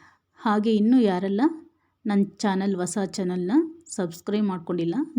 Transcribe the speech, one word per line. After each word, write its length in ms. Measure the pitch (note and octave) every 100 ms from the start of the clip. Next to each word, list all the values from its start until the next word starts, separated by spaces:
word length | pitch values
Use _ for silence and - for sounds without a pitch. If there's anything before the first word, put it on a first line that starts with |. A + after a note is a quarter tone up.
| - _ _ _
ಹಾಗೆ 320 | A3+ G#3 G#3+ G#3+
ಇನ್ನೂ 220 | G#3+ C4
ಯಾರೆಲ್ಲ 420 | G#3+ F3+ F#3+ G3 D4+ E4 - _ _ _ A3
ನನ್ನ 200 | G3+ G3 -
ಚಾನಲ್, 360 | G#3+ F#3+ G3 F3+
ಹೊಸ 220 | F3+ G#3+ F#3+
ಚಾನಲ್ನ 400 | G3 F3+ F3+ F3+ C#4 E4 - -
ಸಬ್ಸ್ಕ್ರೈಬ್ 600 | - F3 E3+ - G#3 G#3
ಮಾಡ್ಕೊಂಡಿಲ್ಲ, 480 | F#3 E3+ F3+ E3 G3+ D#4+